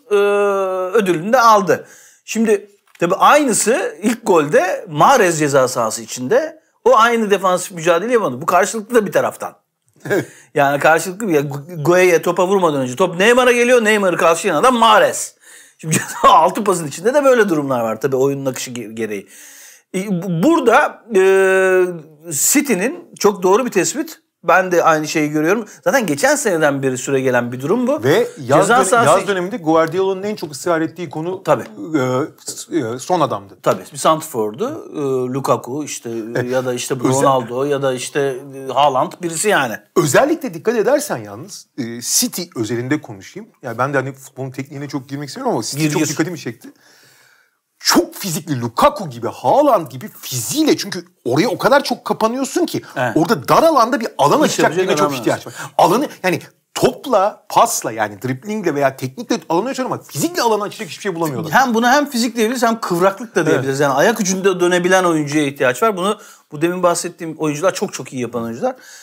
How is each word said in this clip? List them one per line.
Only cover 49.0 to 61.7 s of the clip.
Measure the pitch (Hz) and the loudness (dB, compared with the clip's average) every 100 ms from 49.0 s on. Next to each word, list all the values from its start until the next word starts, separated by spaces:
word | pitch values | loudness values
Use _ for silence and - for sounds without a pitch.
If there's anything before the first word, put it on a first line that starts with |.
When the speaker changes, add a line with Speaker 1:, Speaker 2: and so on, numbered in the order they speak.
| 165 | -10
Speaker 2:
gibi, | 117 110 | -8 -10
Haaland | - 123 240 294 208 151 | -4 2 4 4 2 0
gibi | 127 214 - | -12 -14 -14
fiziğiyle | - 123 - 285 285 165 | -10 -8 -4 0 2 2
çünkü | 202 185 - _ 117 | -2 -10 -14 _ -2
oraya | 135 220 | 0 0
o | 175 | 0
kadar | 196 277 | 2 2
çok | 277 240 - | 2 -6 -4
kapanıyorsun | - 220 254 262 349 330 | -2 -2 -2 -4 -2 -2
ki | - - 143 | -4 -8 -4
Speaker 1:
Evet. | 123 151 | -2 0
Speaker 2:
orada | 175 170 - | 2 0 2
dar | 175 | 4
alanda | 320 277 226 262 | 4 4 2 0
bir | - - | -4 0
alan | 143 254 | 2 4
Speaker 1:
Hiç | |
Speaker 2:
açacak | 277 - | 2 2
Speaker 1:
yapacak | 160 175 190 | 0 0 0
Speaker 2:
birine | 151 | 0
çok | 147 | 0
Speaker 1:
adam | 131 | -2
Speaker 2:
ihtiyaç | 117 135 120 | -2 -4 -6
Speaker 1:
yok. | - | -16
Speaker 2:
var. | - - | -6 2
Alanı | 170 220 294 - | 2 2 -2 -4
yani | 185 135 - _ _ | -4 -4 -6 _ _
topla, | - 226 - 277 208 202 - _ | -2 0 -2 0 0 0 -4 _
pasla | 185 226 - 135 | 0 2 0 -6
yani | 110 107 101 | -4 -4 -4
driblingle | 127 131 208 214 170 143 | -8 -8 -6 -4 -2 0
veya | 135 135 | -2 -2
teknikle | 131 - - 220 - | -12 -10 -4 -4 -2
alanı | 170 247 | -2 -2
açar | 254 196 | -6 -6
ama | 131 | -8
fizikle | - 139 330 349 | -8 -6 -4 0
alanı | 233 208 | 0 0
açacak | 196 - 175 | -2 -10 -14
hiçbir | - | -8
şey | 202 165 | -8 -4
bulamıyorlar. | 160 131 156 | -4 -4 0
Speaker 1:
Hem | 220 262 | 2 2